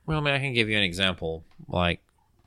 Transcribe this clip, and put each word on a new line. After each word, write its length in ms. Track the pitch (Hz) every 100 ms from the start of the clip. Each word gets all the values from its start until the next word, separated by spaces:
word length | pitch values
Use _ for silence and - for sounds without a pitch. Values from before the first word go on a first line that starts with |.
| -
Well, 140 | 156
I 20 |
mean, 120 | 147
I 60 | 139
can 140 | 135
give 160 | 120 107
you 80 | 107
an 60 |
example. 600 | 98 85 95 90 82 80 - - -
Like, 340 | 87 87 85 _ _ _ _